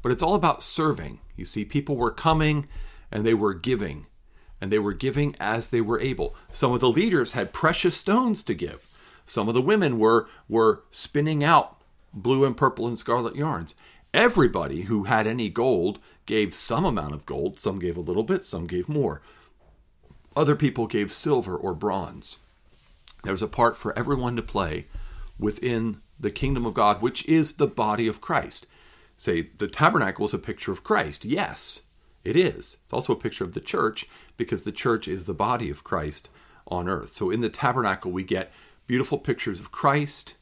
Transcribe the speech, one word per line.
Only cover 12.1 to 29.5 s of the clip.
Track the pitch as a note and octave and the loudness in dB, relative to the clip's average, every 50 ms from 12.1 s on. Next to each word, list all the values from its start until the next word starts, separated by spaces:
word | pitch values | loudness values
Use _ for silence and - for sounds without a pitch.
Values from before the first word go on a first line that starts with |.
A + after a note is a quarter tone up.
blue | - G2+ F#2 A#2+ C3+ C3+ C#3 | -16 -4 2 2 4 6 4
and | C3+ A#2+ | 4 4
purple | - C#3+ C3 - - A2+ A#2+ | 4 2 2 2 0 -4 -4
and | A#2+ G#2 | -4 -4
scarlet | - - A#2 B2 A#2+ A2+ - | -2 0 0 0 0 -2 -4
yarns. | C#3 C#3+ D#3+ C3+ E2+ E2+ - - _ - - - - _ _ | -2 -2 -2 -2 -4 -6 -10 -14 _ -20 -20 -20 -20 _ _
Everybody | - D3+ A3 A#3+ - F#3+ C#3+ A#2 F#2+ F#2 D#2+ C#2 C#2 D#2+ | 2 4 4 6 6 6 4 4 4 0 -4 -2 -4 -6
who | F#2 G2 A2+ G#2 G2 | -2 0 0 0 2
had | G2 B2 A2 G#2+ A2 | 2 2 2 2 2
any | A#2 B2 A2+ G2+ | 0 -2 -2 -2
gold | E2 - A#2 C3 A#2+ F2+ E2+ F#2+ G#2 - - - _ _ _ | 0 0 2 2 4 2 2 0 -2 -4 -14 -20 _ _ _
gave | - A2+ A2 G#2 F#2 - | 0 2 2 2 2 0
some | - - - A#2 C3+ F3+ | -4 -2 0 0 2 0
amount | F#3 B2 F#2+ D2 D2 D2 | 0 0 -2 -4 -4 -8
of | C#2+ - | -10 -8
gold. | - C2 C#2 D2 F#2 - - | -8 -6 -4 -4 -4 -4 -4
Some | - G#2+ F#2+ G2 | -4 -4 -4 -2
gave | F2 F2+ E2 | -4 -4 -4
a | F2 | -4
little | E2+ E2 F2 G2 A2 | -4 -4 -4 -4 -2
bit, | - F#2+ F2+ | -2 -2 -4
some | - - - F2 E2+ | -4 -6 -8 -8 -6
gave | E2+ E2+ F2+ F2+ - | -4 -4 -4 -4 -2
more. | D3+ D3+ C3+ F#2+ D2 D2 _ - - - _ _ _ _ _ _ _ _ _ _ _ _ _ _ - - _ _ - | -2 0 0 0 -2 -6 _ -20 -20 -20 _ _ _ _ _ _ _ _ _ _ _ _ _ _ -20 -20 _ _ 0
Other | C#3+ D3+ C#3+ D3 | 0 2 2 2
people | D3 D3+ C3+ - B2+ A#2 G#2+ | 2 2 0 0 -2 -4 -2
gave | - A2 G2+ G2 | -2 -2 -2 -2
silver | - - - D3 D3 B2+ G2 F#2+ F2+ | -4 -4 0 2 2 2 2 -2 -6
or | - - G2 | -4 -4 -4
bronze. | F2+ D#2 F#2 G#2 F#2 G2 E2+ - - B1+ - - - - _ _ _ _ _ - _ _ _ _ _ _ _ - - - | -4 -2 -2 -2 -2 -2 -4 -6 -12 -16 -16 -16 -18 -18 _ _ _ _ _ -20 _ _ _ _ _ _ _ -20 -20 -12
There | - F#2+ G2 | -4 -4 -2
was | F#2 | -2
a | A2 | -2
part | G#2+ - - A#2+ A#2 - | -4 2 4 4 4 4
for | - - A2 - | 0 -6 -4 -4
everyone | - A#2+ C#3+ C#3+ C3 B2 B2 B2 | -2 -2 -2 -2 0 0 -2 -4
to | A#2 | -4
play | G#2+ - - G#2 F#2+ D#2+ D#2 E2 - - - - - - - - - - - - | -6 -4 -2 -2 -2 -2 -4 -6 -8 -10 -12 -12 -10 -10 -12 -12 -14 -14 -8 -2
within | - G#2+ G#2+ - - B2 A#2+ A2+ A2+ A#2 G2+ - - _ _ - | -2 -2 -2 0 -2 -2 0 0 -2 -2 -4 -8 -14 _ _ -6
the | C#3 - | -6 -6
kingdom | - - - C3+ C#3 B2+ A#2+ | -2 -2 -2 0 0 0 -2
of | A2+ - | -2 0
God, | B2+ A2 G#2 G#2 G2+ | 4 4 4 4 4
which | A2 B2+ B2+ - - - | 0 -2 -2 -2 0 4
is | D#3+ D#3+ D3+ D3+ - | 4 4 4 2 0
the | - D3 C#3 | 0 0 0
body | - - A2 G#2+ G#2+ G#2+ A#2 A2 | 2 0 0 0 2 2 0 0
of | G#2+ - | -2 -4
Christ. | - - E3+ C3 - - - - - _ _ - - - - _ - _ _ | -4 -2 -2 -2 -2 -2 -12 -14 -14 _ _ -20 -20 -20 -20 _ -20 _ _
Say, | _ - - F2+ E2+ E2 - | _ -2 0 0 0 -2 -4